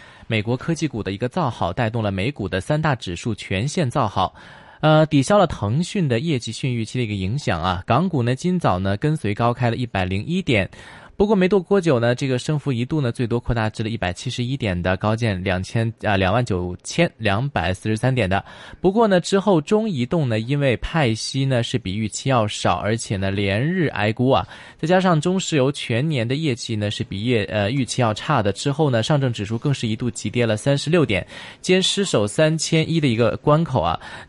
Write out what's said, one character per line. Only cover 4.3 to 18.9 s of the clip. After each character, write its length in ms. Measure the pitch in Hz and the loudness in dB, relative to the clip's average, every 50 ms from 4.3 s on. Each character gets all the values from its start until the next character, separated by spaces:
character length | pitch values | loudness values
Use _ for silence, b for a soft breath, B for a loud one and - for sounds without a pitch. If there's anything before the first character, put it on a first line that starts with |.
| B B B B B B B B B B | B B B B B B B B B B
呃， 240 | - 156 156 156 160 | 2 4 6 6 6
抵 180 | 156 - 143 131 | 6 4 2 4
消 140 | - 208 | 4 4
了 100 | 208 190 | 4 4
騰 380 | 160 - - - 101 113 147 180 | 4 2 -2 -2 0 0 0 -2
訊 240 | - - 214 170 139 | -2 -2 0 0 2
的 120 | 120 113 | 0 0
業 220 | 147 170 156 123 - | 0 0 -2 -2 -2
績 140 | - 110 | -6 -8
遜 120 | - - 135 | -4 -4 -2
預 140 | 123 117 110 | -2 -2 -4
期 120 | - - 127 | -4 -2 -4
的 60 | 123 | -2
一 20 | |
個 60 | 107 104 | -2 -2
影 240 | 98 95 92 117 | -2 -2 -2 -2
響 240 | 147 - - 98 82 | -2 -2 -2 -2 0
啊。 240 | 80 92 92 87 - | 0 -2 -2 -2 0
港 220 | - 113 131 180 190 | 0 2 2 2 0
股 140 | - 139 117 | 0 0 0
呢， 120 | 120 127 | 0 -2
今 240 | 131 - 175 180 180 | 0 0 -2 -2 0
早 200 | - 135 92 90 | 2 0 0 2
呢， 180 | 95 98 98 | 0 -2 -2
跟 180 | 104 - 151 156 | 0 0 -2 -2
隨 200 | 156 - 104 104 | 0 -2 -4 -2
高 180 | - 117 120 120 | 0 0 0 0
開 160 | - 123 117 | 2 0 0
了 80 | 113 | 0
一 80 | - 127 | -2 -4
百 220 | 120 - 98 92 | -4 -2 -2 -2
零 180 | 90 95 98 107 | 0 -2 -4 -4
一 160 | - 165 190 | -4 -4 -4
點。 300 | 185 - 127 104 92 - B B B B B B B B B - | 0 0 2 2 0 -2 B B B B B B B B B -2
不 80 | 202 | 2
過 100 | 208 220 | 2 4
沒 100 | 196 180 185 | 4 4 4
多 300 | 208 196 170 - 196 202 | 4 2 2 2 0 2
久 220 | 180 170 143 117 | 4 4 2 4
呢， 140 | 113 117 123 | 4 2 2
這 120 | 123 143 135 | 0 0 -2
個 100 | 127 123 | -2 -2
升 200 | - - 156 147 | 0 -2 -2 -2
幅 140 | - 147 135 | -2 -2 -2
一 100 | 113 123 | -2 -2
度 160 | 123 - 156 | -2 -2 -2
呢， 140 | 139 117 113 | 0 -2 -2
最 140 | - 127 | -2 -2
多 120 | 107 117 120 - | 0 0 -2 0
擴 80 | - 123 | -2 -2
大 160 | 113 110 110 | 0 0 -2
至 140 | - - 113 | -2 -2 -4
了 80 | 107 | -4
一 60 | 113 110 | -4 -2
百 120 | - 90 | -2 -4
七 200 | 90 - - 127 | -4 -4 -6 -8
十 120 | 117 - 123 | -4 -4 -4
一 140 | 120 135 | -4 -4
點 260 | 135 - 104 90 87 85 | -2 -2 -2 -2 0 0
的 140 | 90 92 | 0 0
高 180 | 98 - 107 110 | 0 0 0 0
見 300 | 113 117 113 98 92 90 | 0 0 -2 -2 -2 -2
兩 180 | 95 92 92 95 | -2 -2 -2 -2
千， 300 | - - 117 113 117 110 - - | -2 -2 -2 -2 -2 -4 -4 -2
啊， 140 | 104 101 | 0 2
兩 160 | 95 95 90 95 | 2 2 2 2
萬 100 | 123 127 | 2 0
九 320 | - 104 90 90 87 90 - _ | 0 -2 -2 -2 -4 -8 -10 _
千 300 | - - - 165 - - _ | -8 0 0 0 0 0 _
兩 280 | 110 104 95 104 131 143 | -2 0 0 0 -2 -2
百 240 | - 104 82 87 92 | -2 -2 -2 -2 -2
四 160 | - - 110 | -2 -2 -2
十 60 | 110 107 | -2 0
三 160 | - 127 131 | 0 0 2
點 120 | 123 107 | 2 0
的。 160 | 92 95 98 B B B B B B B B | 2 0 -2 B B B B B B B B
不 100 | - 180 | 0 2